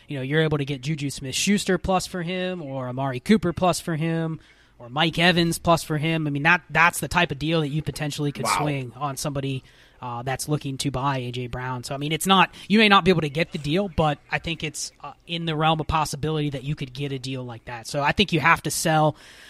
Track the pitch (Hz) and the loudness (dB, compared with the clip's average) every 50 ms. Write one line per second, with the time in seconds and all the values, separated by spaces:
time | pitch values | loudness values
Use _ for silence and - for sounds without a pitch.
0 | _ _ 147 135 131 131 147 160 160 156 151 147 139 131 143 131 123 147 160 139 | _ _ -8 -8 -4 0 2 2 2 2 2 0 -2 -4 -6 -6 -4 -6 -4 -2
1 | 143 139 - - 139 131 127 - - 190 208 196 - - 185 170 - - 190 180 | -4 -6 -6 -6 -10 -6 -4 -2 2 2 2 2 4 2 0 0 2 0 0 0
2 | - - - 185 170 170 185 185 180 185 185 180 151 135 135 135 127 127 123 131 | 0 -2 -8 -6 -6 -4 -4 -4 -4 -4 -6 -8 -8 -8 -8 -6 -6 -6 -4 -2
3 | 135 135 127 127 - - 214 202 - 175 160 - 185 180 160 - - - 165 147 | -2 -2 -4 -4 2 4 4 4 4 0 0 2 2 2 2 2 -2 -4 -2 -2
4 | 165 165 165 165 165 160 160 156 - _ _ _ _ _ _ _ 123 117 123 147 | 0 0 0 0 -2 -4 -6 -8 -12 _ _ _ _ _ _ _ -18 -8 -2 0
5 | 165 165 - 165 170 180 175 175 170 170 160 - - 175 170 151 - - 156 151 | 0 0 2 4 4 4 4 4 2 2 0 0 4 4 4 4 2 -2 -2 -2
6 | 147 165 165 165 156 147 143 143 143 165 175 175 - - 147 160 165 175 - - | 0 0 0 0 -2 -2 -2 0 2 4 2 2 0 -2 2 4 4 4 4 0
7 | - 139 - 180 170 - 151 131 143 156 165 165 156 139 143 156 151 - - - | -6 -2 0 0 0 0 -2 -4 -2 0 0 0 0 0 -2 -4 -4 -4 -4 -4
8 | 151 147 - - 147 143 - - 123 110 - - 147 151 143 139 131 120 - 127 | -4 -4 -2 -2 -4 -4 -4 -4 -2 -2 0 0 0 -2 -2 -4 -6 -8 -8 -8
9 | 147 143 135 - - 156 139 139 135 139 135 127 - - _ _ - _ _ _ | -6 -6 -6 -4 -6 -4 -4 -4 -4 -4 -6 -6 -8 -12 _ _ -20 _ _ _
10 | 120 123 120 120 120 131 131 - - 151 151 143 - 143 135 131 - 143 131 131 | -10 -8 -8 -6 -4 -4 -4 -4 -2 -2 -2 -2 -2 -6 -6 -4 -4 -4 -2 0
11 | 135 143 135 131 123 123 120 123 123 117 117 127 127 127 127 123 120 - 143 139 | 0 0 0 -2 -4 -6 -6 -8 -8 -6 -8 -8 -6 -6 -6 -6 -6 -8 -8 -6
12 | 143 156 160 151 - 185 190 190 170 - - - - - 196 220 220 208 202 196 | -4 -4 -2 -2 2 4 6 6 6 4 2 -10 -2 2 4 6 8 8 6 6
13 | 165 185 185 165 160 143 135 160 170 - - 165 135 143 151 185 208 196 151 - | 6 6 4 4 2 0 -2 -2 -4 -2 -4 -6 -4 0 0 0 0 0 0 2
14 | 160 151 147 - _ - - 151 - 175 165 151 160 151 151 - - - - _ | 2 2 0 -2 _ -6 -6 -6 -4 -4 -6 -4 -6 -8 -6 -8 -10 -10 -12 _
15 | - 143 - _ _ - 170 170 170 165 156 151 156 156 165 156 147 - 170 156 | -16 -16 -16 _ _ -8 -8 -4 -4 -4 -2 2 2 2 2 2 0 0 0 0
16 | 151 - - 143 127 151 156 156 147 147 143 135 127 143 151 - 143 131 123 139 | 0 -2 -4 -4 -4 -2 -2 0 -2 -2 -4 -4 -6 -6 -6 -6 -6 -12 -8 -8
17 | 143 143 135 131 123 131 131 127 127 123 117 110 - - 120 113 113 - - 143 | -6 -6 -6 -6 -6 -8 -8 -8 -8 -10 -12 -14 -14 -14 -14 -12 -12 -6 -4 0
18 | 139 147 - - 208 - 170 156 135 165 165 151 - - - - - 175 160 156 | 0 2 4 4 4 4 4 2 6 6 4 4 4 -4 -4 -2 0 2 4 4
19 | 156 156 147 - - - - - - | 4 4 2 -2 -14 -20 -20 -20 -20